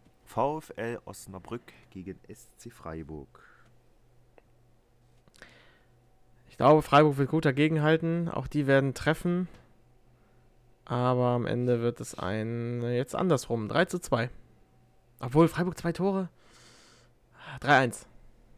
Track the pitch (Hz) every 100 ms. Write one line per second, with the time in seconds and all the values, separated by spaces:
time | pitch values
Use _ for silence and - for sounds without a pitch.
0 | _ _ - - 135 156 - - 113 120
1 | - 104 - 95 - 120 - - _ 95
2 | 90 92 - - - - - - 82 80
3 | 76 78 67 - - _ _ _ _ _
4 | _ _ _ _ _ _ _ _ _ _
5 | _ _ _ - - - - _ _ _
6 | _ _ _ _ _ - 127 151 147 143
7 | 151 139 139 160 156 131 151 156 151 160
8 | 165 170 170 - 127 147 139 135 139 127
9 | - 156 175 175 180 - - _ _ _
10 | _ _ _ _ _ _ _ _ - 123
11 | 123 123 123 123 - 120 123 120 117 120
12 | 117 - 90 107 110 117 117 120 117 120
13 | 135 - 185 143 - 117 107 147 185 180
14 | - 120 120 - - _ _ _ _ _
15 | _ - 127 143 165 151 180 165 170 165
16 | 190 196 180 - _ - - - - _
17 | _ _ _ - - 135 127 139 131 -
18 | - - - - _